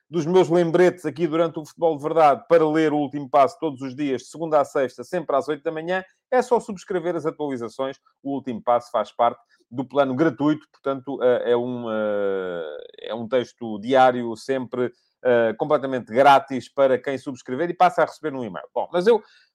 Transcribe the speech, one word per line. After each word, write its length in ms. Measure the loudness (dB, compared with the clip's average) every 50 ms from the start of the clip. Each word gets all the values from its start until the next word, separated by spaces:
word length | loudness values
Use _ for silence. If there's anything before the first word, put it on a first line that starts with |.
| _ _
dos 180 | -4 -4 0
meus 240 | 2 4 4 4 4
lembretes 560 | 4 2 2 2 4 4 4 4 2 0 -6
aqui 200 | -8 -6 -4 -4
durante 320 | -2 0 0 0 -2 -2 -8
o 80 | -14
Futebol 320 | -14 -8 -2 -2 -2 -2 -2
de 60 | -4
Verdade 420 | -2 2 4 6 6 4 2 0 2
para 200 | 4 4 4 4
ler 260 | 2 2 2 2 2
o 40 | 0
último 320 | -2 -4 -6 -8 -6 0
passo 280 | 4 4 4 4 2 -2
todos 220 | -6 -6 -6 -6
os 140 | -10 -10 -8
dias, 260 | -6 -4 -4 -4 -4 -6
de 40 | -10
segunda 320 | -14 -10 -6 0 2 0
a 60 | 0
sexta, 380 | 0 0 -2 -2 -2 -4 -8 -14
sempre 320 | -8 -8 -8 -4 -2 -2
às 120 | -2 -2 -4
oito 160 | -6 -6 -6
da 80 | -8
manhã, 320 | -8 -6 -6 -4 -6 -6 -6 -10 _ _ _ -4
é 120 | -2 -2
só 180 | 0 0 0 -2
subscrever 560 | -2 -4 -12 -12 -10 -8 -6 -6 -4 -4 -4
as 100 | -4 -4
atualizações. 720 | -6 -6 -6 -6 -6 -6 -6 -8 -8 -8 -8 -8 -8 -8 _ _ _ _ _
O 140 | -10 -8 -8
último 260 | -6 -6 -8 -8 -6
passo 300 | -2 0 0 0 0 -2
faz 200 | -4 -4 -4 -4
parte 280 | -2 0 0 0 0 -4 _ _ _ _ _ _
do 120 | -8 -8 -8
plano 300 | -4 0 0 0 0 2
gratuito, 540 | 0 0 0 0 0 0 0 0 0 -4 _
portanto, 480 | _ _ -6 -6 -6 -6 -6 -6 -2 2 4
eh, 280 | 4 4 2 2 2
é 60 | 0 0
um, 280 | 0 -2 -6 -6 -6 -4
eh, 880 | -2 -2 -2 0 0 0 0 -2 -2 -2 -4 -4 -6 -6 -8 -10 -12 -14 -16 -18 -20 -16 -12
é 120 | -10 -8
um 120 | -8 -6 -2
texto 520 | 0 -2 -2 -2 -8 -12 -10 -8 -8 -8
diário, 560 | -4 2 4 6 6 6 4 2 -2 -6 -8
sempre, 560 | -8 -6 -6 -6 -4 -6 -6 -6 -4 -4 -4 -6 _ _ _ _ _ 0
eh, 320 | 2 2 4 2 2 0 -2
completamente 560 | -2 0 0 0 0 -2 -6 -6 -6 -2 2
grátis 580 | 4 6 6 6 6 4 0 -8 -8 -10 -6
para 280 | _ 2 2 2 2 0
quem 180 | -2 -4 -8 -8
subscrever 520 | -8 -10 -14 -12 -12 -8 -6 -6 -4 -4
e 40 | 0
passa 300 | 2 2 2 4 2 0
a 20 |
receber 300 | -2 -2 -6 -10 -8 -8
um 80 | -8 -8
e-mail. 240 | -8 -10 -12 -12 -10 -6
Bom, 140 | -6 -6 -4
mas 160 | -2 0 2 2
eu, 160 | 2 2 0 _ _ _ _ _ _